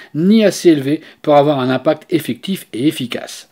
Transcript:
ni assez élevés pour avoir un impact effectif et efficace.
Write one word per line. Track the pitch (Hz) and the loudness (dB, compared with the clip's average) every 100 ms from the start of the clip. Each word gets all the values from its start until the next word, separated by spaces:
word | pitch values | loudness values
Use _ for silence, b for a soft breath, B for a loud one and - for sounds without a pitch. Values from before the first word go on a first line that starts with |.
| B | B
ni | 147 185 220 | -2 2 4
assez | 208 - 175 | 2 2 2
élevés | 151 131 151 B B | 2 0 -6 B B
pour | 151 | 2
avoir | 147 143 139 | 4 4 0
un | 127 | -2
impact | 127 156 151 - | -2 -2 -4 -4
effectif | 160 143 113 - 190 - | -4 -4 -8 -8 -8 -8
et | 107 143 | -4 -4
efficace. | 151 120 - - - - | -2 -8 -10 -12 -18 -18